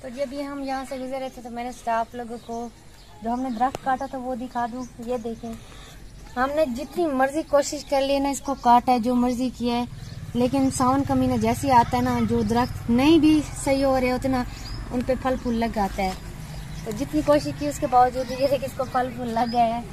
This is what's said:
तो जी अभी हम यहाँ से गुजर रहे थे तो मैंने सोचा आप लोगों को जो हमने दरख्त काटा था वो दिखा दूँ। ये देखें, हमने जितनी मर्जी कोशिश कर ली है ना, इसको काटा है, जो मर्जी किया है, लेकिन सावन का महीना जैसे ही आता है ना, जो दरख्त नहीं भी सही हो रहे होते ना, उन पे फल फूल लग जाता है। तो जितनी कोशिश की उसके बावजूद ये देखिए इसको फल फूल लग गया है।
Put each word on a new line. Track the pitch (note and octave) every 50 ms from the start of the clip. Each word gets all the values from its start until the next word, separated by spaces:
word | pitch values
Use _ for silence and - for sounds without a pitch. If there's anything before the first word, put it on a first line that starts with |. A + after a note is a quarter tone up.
| -
तो | C4
जी | A#3 B3+
अभी | C#4+ C4 C#4 C#4+
हम | C#4+ C#4 C#4+ C#4 C#4
यहाँ | C4+ C4+ C4+ C4
से | B3+ C#4 C4
गुजर | B3+ B3+
रहे | C4 C4+ C4 C4
थे | C4 B3+ A3+
तो | B3
मैंने | A#3 A#3 A#3+ B3 A#3+
सोचा | - - A#3 A3+
आप | A3+ A3+ A3+ -
लोगों | A#3+ A#3+ A3 A#3
को | A#3 - - A#3 A#3 A#3+ A#3 A3 - - - - - - - - - G#3
जो | A3+
हमने | A#3+ B3 C4 C4+
दरख्त | A#3+ G#3+ B3 C4+ C4+ - -
काटा | C#4 C4 B3+ C4+
था | C4+ - C4+
वो | B3 B3+ C4
दिखा | A3+ B3+ B3 - A#3+ A#3+
दूँ। | A#3+ A3+ B3+ B3+ A#3 - - A#3+
ये | A3+ B3 B3
देखें, | A3 A#3 A3+ A3+ - A#3 A3+ - - - - - - - - - - - - - - - - B3
हमने | B3+ C4+ C#4+ D4+ D#4+
जितनी | C#4 A#3 A#3+ D4+ - - - F4
मर्जी | D#4+ C#4 B3+ C4 C4+ C#4 D#4 D#4
कोशिश | - - C#4+ C#4+ - - D4 - -
कर | C#4+ C4+ C4+
ली | C4+ C#4
है | C#4
ना, | C#4 C#4
इसको | C#4 - - - C4+
काटा | - - B3 A#3+ A#3+ A#3+ - B3
है, | B3
जो | G#3 B3 B3
मर्जी | B3 A#3+ B3 B3+ A3+ C4 B3+
किया | A3+ - A#3 A#3+ A#3+
है, | A#3+ B3 A#3+ - - - - - - - - -
लेकिन | A#3+ A#3+ B3+ B3+ C#4 C4+ C4+
सावन | C4 - C4 B3+ C4 C#4 C#4
का | - C4+
महीना | C4 C4 B3+ B3+
जैसे | A#3 G#3 A3+ A#3+ - -
ही | C#4 C4
आता | A#3 A#3 - -
है | B3 B3
ना, | B3+ B3 A#3+
जो | A#3 G3+ A#3 A#3 A#3
दरख्त | G#3 A3+ A#3+ B3 B3 - - - -
नहीं | A#3 A#3+ C4 D4 E4 E4
भी | C#4 D#4 D#4 D4+
सही | C#4 - - - - C#4+ C4+ C4+ C#4
हो | C4+ C4 C4
रहे | B3+ B3+
होते | B3+ B3 B3 C4+
ना, | C4 B3+ B3 - - - - - - - - - -
उन | B3 B3
पे | - C4
फल | B3 - C4 C4
फूल | B3+ - B3 A#3
लग | A3+ A3+ A#3 G#3
जाता | A3 G3 F#3+ - - G3
है। | F#3+ F#3 - - - - - - - - - - - - - -
तो | - G#3+
जितनी | G#3+ C#4 C4 - D4+ D4
कोशिश | - D4 D4+ - D4 C#4+ -
की | C#4+ D4
उसके | C#4 - D4+
बावजूद | C4+ B3 B3 B3 B3+ A#3+ B3+ C4 A#3
ये | C4
देखिए | B3 C4+ C#4 C4+ C4 C4+
इसको | C4 - - C4
फल | B3 - B3 B3 B3+
फूल | A#3 A#3 B3+
लग | A#3+ A3+ A3+ B3 A#3+
गया | A3+ A#3+ A#3
है। | A3+ A3+ A#3+ A#3+ -